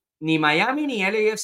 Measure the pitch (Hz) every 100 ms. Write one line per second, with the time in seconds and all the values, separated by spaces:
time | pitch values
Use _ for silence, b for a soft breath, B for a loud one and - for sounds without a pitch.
0 | _ - 156 160 151 156 220 285 294 233
1 | 190 214 214 220